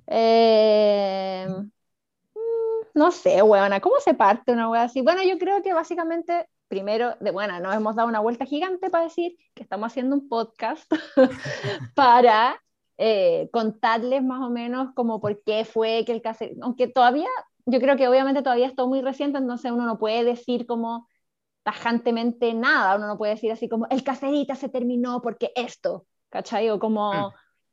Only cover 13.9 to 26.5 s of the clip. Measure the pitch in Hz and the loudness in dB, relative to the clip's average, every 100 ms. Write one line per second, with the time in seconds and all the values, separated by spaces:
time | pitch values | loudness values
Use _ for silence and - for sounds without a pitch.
13.9 | 226 247 269 262 254 247 240 240 247 262 | 0 0 -2 -2 -4 -6 -6 -6 -6 -6
14.9 | 262 233 220 208 208 - 214 220 226 220 | -4 -4 -2 -4 -4 -2 -2 -2 -2 0
15.9 | 226 226 226 226 226 226 247 247 247 240 | 0 -2 -4 -6 -8 -12 -8 -6 -2 0
16.9 | 254 247 277 381 508 - _ - 240 269 | 4 4 4 -2 -6 -12 _ -2 2 4
17.9 | 269 254 254 269 277 269 240 262 262 254 | 4 4 4 2 0 0 0 0 -2 -2
18.9 | 269 262 269 285 277 254 240 254 240 240 | -2 -4 -4 -4 -2 -4 -6 -4 -2 -2
19.9 | 220 220 226 240 240 - 240 240 233 226 | -2 -2 0 0 -2 -4 -4 -4 -6 -6
20.9 | 233 - _ _ _ _ _ - - 233 | -8 -12 _ _ _ _ _ -10 -6 -2
21.9 | 233 240 226 240 233 233 226 254 302 196 | -2 0 -2 -2 -2 -2 0 2 4 4
22.9 | 202 208 208 214 214 226 233 233 226 226 | 2 -2 -4 -4 -2 -4 -4 -4 -4 -2
23.9 | 269 - 254 277 294 277 262 - 254 240 | -2 -4 -4 -2 -2 -2 -6 -8 -4 -2
24.9 | 247 247 247 240 - 240 - 240 - 170 | -2 -2 -4 -6 -6 -6 -4 -8 -6 -6
25.9 | 175 - _ _ - - | -6 -14 _ _ -12 -6